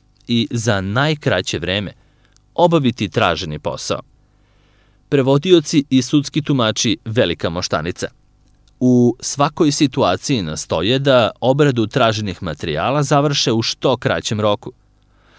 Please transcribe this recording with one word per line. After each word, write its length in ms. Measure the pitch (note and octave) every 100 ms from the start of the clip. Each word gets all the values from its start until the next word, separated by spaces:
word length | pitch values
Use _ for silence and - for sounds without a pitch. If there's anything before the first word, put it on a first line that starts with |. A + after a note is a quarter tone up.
| _ _ -
i 200 | A#2 A2+
za 300 | A#2 A2 G2
najkraće 760 | F#2+ A2+ D3+ D3+ C3+ F#2+ G2+ F2+
vreme 340 | E2 G2 F2+ - _ _ _ _ _
obaviti 540 | - E3+ E3 B2+ A#2 G2+
traženi 500 | - G2 D#2 E2+ D2+
posao. 420 | F2+ C2 - D#2 - _ _ _ _ _ _ _ _ _ _
Prevodioci 760 | C#3+ B2+ C#3+ F#3 F3 D3 D#3+ -
i 120 | C3
sudski 400 | B2 D3+ C#3 D#3
tumači, 560 | D3 C#3 A2 G#2+ A#2 F#2+
velika 460 | - A2 F#2 D#2+ G2
moštanica. 580 | E2+ - E2+ D#2+ - - - _ _ _ _ _ _
U 360 | B2+ B2 A#2+ -
svakoj 520 | - - D3 - D#3
situaciji 680 | C#3+ C#3+ C3+ G2 F#2+ - B2+
nastoje 560 | D#2+ D#2 - E2+ F#2+ C3+
da 320 | C#3+ B2+ G#2 -
obradu 460 | A#2+ C#3 D3 A#2+ G#2+
traženih 560 | C3+ A2+ G#2+ G2+ F2
materijala 600 | F2+ D2+ E2+ D2+ G#2 D3
završe 500 | C#3 D3 D3 C#3+ -
u 100 | A2+
što 340 | A2 - D3 A#2+
kraćem 440 | A#2 E2+ - G#2+
roku. 320 | G#2+ G#2 - - _ _ _ _ _